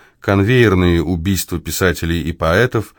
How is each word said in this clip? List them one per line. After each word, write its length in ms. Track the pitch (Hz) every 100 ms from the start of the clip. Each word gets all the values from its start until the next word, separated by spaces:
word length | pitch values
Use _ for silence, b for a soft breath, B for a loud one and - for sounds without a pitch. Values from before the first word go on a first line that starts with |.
| b b
конвейерные 840 | - 98 101 127 113 92 90 85
убийства 580 | 76 90 85 92 - 85
писателей 600 | 78 - 92 87 82 85
и 100 | 73
поэтов, 600 | 82 82 90 127 117 101